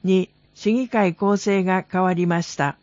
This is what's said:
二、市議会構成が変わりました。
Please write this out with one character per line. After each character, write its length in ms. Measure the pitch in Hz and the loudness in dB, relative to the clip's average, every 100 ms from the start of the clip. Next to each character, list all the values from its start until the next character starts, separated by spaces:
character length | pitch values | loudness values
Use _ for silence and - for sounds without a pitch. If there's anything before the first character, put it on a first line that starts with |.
二、 260 | 180 185 185 _ _ | 2 2 0 _ _
市 180 | - 202 | -6 -2
議 160 | 233 247 | -2 0
会 260 | 226 190 165 | 0 0 0
構 200 | 202 202 | 0 0
成 280 | - 196 | 0 0
が 200 | 185 185 - | 0 -2 -2
変 120 | 185 | -2
わ 100 | 185 | 0
り 120 | 175 175 | 0 0
ま 140 | 170 | 0
し 160 | 170 - | -2 -4
た。 200 | 143 - | -4 -4